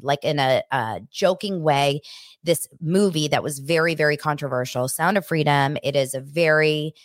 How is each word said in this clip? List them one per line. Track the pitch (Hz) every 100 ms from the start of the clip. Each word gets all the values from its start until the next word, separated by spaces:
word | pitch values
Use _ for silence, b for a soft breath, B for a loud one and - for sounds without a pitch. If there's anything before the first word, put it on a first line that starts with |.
like, | 139 147
in | 151 147
a, | 135 123 -
uh, | 131 110 92 104
joking | - 180 185 208 185
way, | 156 139 143 147 B B B B
this | 160 160 - -
movie | 160 185 202 156 151
that | 139
was | 135 139
very, | 139 165 165 156
very | 151 147
controversial, | 156 143 143 127 123 127 127
Sound | - 165 202
of | -
Freedom. | 160 147 143 139 147
It | 135 139
is | 131
a | 131
very, | 139 156 160 156 156 151 156 -